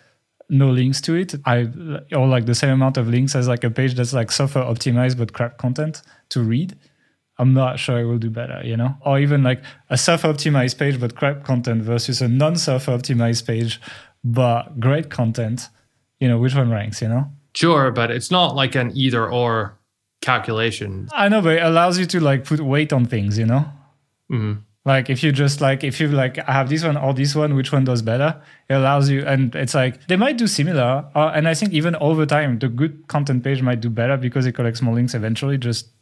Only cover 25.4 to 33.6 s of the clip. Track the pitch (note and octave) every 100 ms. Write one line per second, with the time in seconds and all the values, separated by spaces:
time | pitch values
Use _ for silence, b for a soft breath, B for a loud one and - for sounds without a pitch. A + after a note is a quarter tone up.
25.4 | C#3+ C#3+ C#3 C3+ C#3+ C3+ D3+ C#3+ B2+ D#3
26.4 | D3 C3+ C3+ D#3 D#3+ D3 C3+ C3 C#3+ D3
27.4 | D3+ C#3 C3 C#3+ C3 A#2+ A2+ A#2+ D3+ D#3+
28.4 | B B - C3+ C3 C#3+ C#3 C#3 C#3+ C3+
29.4 | C3 D3 C3 D3 B2+ - - F#3 B3+ B3
30.4 | A3+ - D3+ D#3 A#2+ C3+ C#3+ D3 D#3 D#3+
31.4 | D#3+ D#3+ G#3 D#3+ E3 D#3 D3 D#3 D3 D3+
32.4 | C#3+ A#2 B2+ A#2 D#3 D3 - D3+ C#3+ B2+
33.4 | C3 C3+